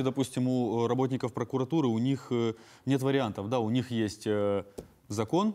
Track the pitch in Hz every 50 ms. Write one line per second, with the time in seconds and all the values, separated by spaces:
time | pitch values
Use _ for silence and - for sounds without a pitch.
0 | 135 131 117 135 131 - - 131 127 127 127 127 123 113 113 117 117 117 120 123
1 | 131 127 131 123 - 120 - 117 120 - - 127 131 123 165 165 143 123 113 110
2 | 120 135 139 131 - - 123 117 117 113 110 - - - - - _ 127 135 131
3 | 127 135 135 139 127 110 92 101 98 104 127 127 113 107 117 127 117 - 120 113
4 | 110 104 - - - 110 104 104 101 101 101 98 92 - - - - - - _
5 | _ - 104 104 110 - - 175 208 220 208